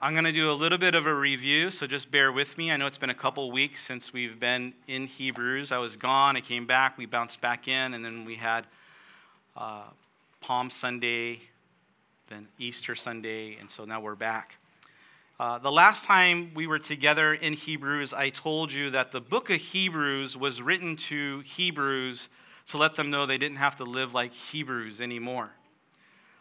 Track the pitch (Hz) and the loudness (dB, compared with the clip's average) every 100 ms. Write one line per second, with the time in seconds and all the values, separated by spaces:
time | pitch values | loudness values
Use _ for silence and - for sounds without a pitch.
0 | 135 160 165 156 156 147 160 180 180 170 | 2 4 2 4 2 2 2 4 4 4
1 | 151 147 139 135 135 151 180 185 139 139 | 4 2 2 0 2 2 2 -2 -6 -6
2 | - 147 135 131 139 - 165 147 139 - | -2 4 4 4 -4 -4 -2 -2 -2 -4
3 | 131 123 135 - 131 131 143 - - 123 | -6 -2 -2 -2 -4 0 -2 -2 -10 -10
4 | - 123 120 113 120 127 123 127 - 131 | -10 -8 -8 -2 0 0 -2 -12 -10 -8
5 | 131 - 131 117 123 131 143 127 117 107 | -8 -6 -6 -2 -2 -2 -2 -2 -4 -4
6 | 131 135 139 131 120 120 120 127 131 - | 2 4 6 4 -2 -6 2 4 4 0
7 | 113 123 117 - 120 117 - 131 131 120 | -4 -4 -4 -4 -4 -2 -2 0 0 -4
8 | 117 113 113 113 113 113 110 _ - - | -10 -10 -12 -6 -2 -2 -4 _ -20 -20
9 | - - - _ _ - 113 104 107 - | -20 -20 -20 _ _ -12 -10 -10 -16 -20
10 | _ _ _ _ - 123 123 - 127 123 | _ _ _ _ -4 -2 -2 -6 -6 -4
11 | 120 117 117 117 - _ _ _ _ _ | -2 -2 -4 -8 -16 _ _ _ _ _
12 | _ _ - 107 104 - 120 117 - 117 | _ _ -18 -18 -18 -12 -10 -8 -8 -6
13 | 123 113 110 110 110 107 101 - 107 110 | -6 -8 -6 -6 -8 -14 -18 -16 -10 -8
14 | 107 104 110 110 - - _ _ - _ | -8 -4 -4 -4 -6 -20 _ _ -20 _
15 | - - _ - 120 120 135 151 190 220 | -20 -20 _ -6 -4 -2 4 10 10 8
16 | - 190 180 175 170 156 160 156 - 147 | 6 8 8 6 0 -6 -2 -2 -2 2
17 | 147 151 156 151 160 151 156 151 139 147 | 4 6 6 4 0 -4 -4 -4 -2 -2
18 | 135 127 139 - 160 156 156 139 143 131 | -2 -2 -2 -2 -2 0 -2 -2 0 0
19 | 127 131 117 220 240 170 - 190 185 160 | 0 -2 0 -2 2 -2 0 -2 -2 0
20 | 143 139 135 131 135 120 123 185 175 156 | 0 0 -4 -4 -4 -2 0 0 -2 -6
21 | - 147 143 139 143 - 180 147 139 135 | -6 -6 -4 -6 -10 -2 -2 0 -2 0
22 | 127 123 - _ - - - 147 156 156 | -4 -8 -16 _ -20 -20 -10 2 2 2
23 | 147 143 139 131 147 139 139 139 123 123 | -2 0 0 0 -2 0 -2 -2 -6 -4
24 | 131 123 120 120 - 156 135 120 110 107 | -2 -2 -4 -6 -10 -8 -6 -6 -6 -8
25 | 120 120 120 127 104 - _ _ _ _ | -8 -6 -6 -6 -8 -12 _ _ _ _
26 | _ _ _ _ | _ _ _ _